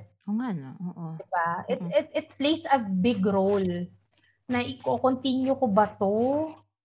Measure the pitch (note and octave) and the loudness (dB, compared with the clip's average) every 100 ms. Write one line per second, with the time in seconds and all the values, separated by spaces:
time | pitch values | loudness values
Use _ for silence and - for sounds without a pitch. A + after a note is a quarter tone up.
0 | - _ - G#3+ B3+ E3+ C3 D#3+ F3+ F3 | -8 _ -6 -4 -2 -6 -8 -10 -10 -8
1 | E3 D#3+ - F3+ E3+ F3 - B3 F3 C#4+ | -10 -12 -6 -2 -2 -2 -4 -6 0 -2
2 | D#4 D#4 - - C#4 D#4+ - C#4 G3+ F#3 | 0 -4 -6 -2 0 0 2 0 2 2
3 | A#3+ G#3 G3 G3 F#3+ G3+ F#3 F3 F3 - | 2 2 2 2 2 2 0 -2 -6 -12
4 | _ _ _ _ - B3 B3+ - C4 A#3+ | _ _ _ _ -4 -4 -4 -6 -2 0
5 | C4 C4 C4+ C4 C4 C4+ B3 G3 G#3 - | 2 0 0 0 0 0 2 4 4 2
6 | G3 G#3+ B3 D4 D#4+ - _ _ | 0 2 2 0 -2 -8 _ _